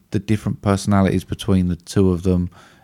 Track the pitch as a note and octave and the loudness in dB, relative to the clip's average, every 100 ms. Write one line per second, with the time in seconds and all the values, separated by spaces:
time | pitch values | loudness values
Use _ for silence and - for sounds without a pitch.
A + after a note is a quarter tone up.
0 | _ G#2 F#2+ G#2+ - - G#2 G2 - G2+ | _ -8 -2 -4 -2 -4 0 0 2 2
1 | F#2+ F#2+ - F2 - G2 F2+ F2 - - | 2 0 -4 -8 -2 0 0 -4 -4 0
2 | F#2+ F2 F#2 F2+ F2+ - - _ | 2 2 0 0 -2 -8 -20 _